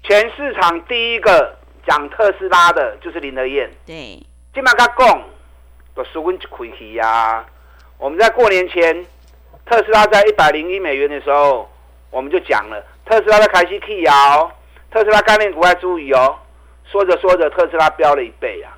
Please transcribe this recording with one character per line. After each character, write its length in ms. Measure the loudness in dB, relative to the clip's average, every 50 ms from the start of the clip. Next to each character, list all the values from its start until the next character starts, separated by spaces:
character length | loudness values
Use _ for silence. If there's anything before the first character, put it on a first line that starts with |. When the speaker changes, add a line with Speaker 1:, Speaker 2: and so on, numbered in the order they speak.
Speaker 1:
全 280 | 0 2 2 2 2 0 -8
市 160 | -10 -10 -8 -4
场 240 | -2 -2 -2 -2 -4
第 320 | -8 -8 -6 -6 -4 -4 -6
一 60 | -2
个 360 | 2 4 4 4 2 0 -8 _ _ _ _ _ _
讲 200 | -4 -4 -4 -4 -8
特 200 | -4 -2 0 0
斯 140 | 0 -4 -4 0
拉 200 | 2 4 4 4
的 240 | 2 0 -4 -4 -6 -12
就 100 | -16 -14
是 80 | -12 -12
林 160 | -12 -10 -8
和 120 | -6 -6
燕。 240 | -4 -4 -4 -6 -6 -12 -20 -20
Speaker 2:
对。 360 | -20 -18 -18 -18 -18 -20 -20 -20 _ _ _ _ _
Speaker 1:
今 100 | _ -2
晚 140 | 0 0 2
跟 100 | 2 2
他 0 | 0 2 2
讲， 240 | 4 4 4 2 -4 -18 -20 -20 -20 _ -20 _ -20 _ -20 -20 -20 -18 -14
就 80 | -14 -14
输 180 | -10 -12 -8
阮 120 | -6 -6 -8
一 120 | -8 -12 -20
口 160 | -18 -18 -18 -18 -18
气 220 | -20 -20 -14 -8 -4
啊！ 480 | -2 -2 0 0 0 -2 -4 -6 -8 -14 _ _ _ _ -20 _ _ -20 _
我 140 | _ -10 -8
们 80 | -2 0
在 100 | 0 0
过 220 | 2 2 0 2
年 180 | 2 0 -2 -4
前， 380 | -2 0 0 0 0 -4 -10 -18 _ _ _ _ _ _ _ _ -20 -20 _
特 180 | -2 0 0 0
斯 60 | 2
拉 140 | 2 2 4
在 160 | 4 4 4 4
一 80 | 4
百 180 | 4 4 2 2
零 200 | 2 -2 -6 -6
一 80 | -8 -6
美 180 | -6 -6 -2
元 120 | -2 -2 -4
的 100 | -4 -6
时 80 | -4 0
候， 400 | 2 2 4 2 2 0 -4 -12 -20 -20 -20 -20 -20 _ -20 -10
我 100 | -10 -10
们 100 | -6 -4
就 80 | -4 -4
讲 280 | -2 -2 -4 -4 -4 -6
了， 160 | -14 -14 -14 -18 -20 -20 _
特 100 | 0 0 0
斯 80 | 2 4
拉 80 | 4 4
在 80 | 4
开 180 | 4 2 0 0
始 160 | 0 -4 -12
起 220 | -10 -10 -8 -2
摇， 500 | 2 2 4 4 4 4 4 2 0 -2 -6 -20 -20 -20 _ -20 -20 _
特 120 | -2 -2
斯 80 | 2 2
拉 100 | 2 2
概 160 | 4 2 2 2
念 120 | 2 -2
股 120 | 0 2 2
要 80 | 2 2
注 240 | 0 -2 -6 -6 -6
意 140 | -2 0
哦。 260 | 2 2 2 2 0 -4 -18 _ -20 -20 _ -20 _ _ _ -6
说 160 | -2 -2 0
着 140 | 0 0 0
说 180 | 2 2 2
着， 140 | 2 2 -2
特 180 | 0 -2 -2 0
斯 80 | 0
拉 140 | 0 0 0
飙 240 | 0 0 0 2 2
了 80 | 0
一 80 | -2 -8 -10 _
倍 240 | -10 -8 -8 -10
啊！ 80 | -16 -18 -20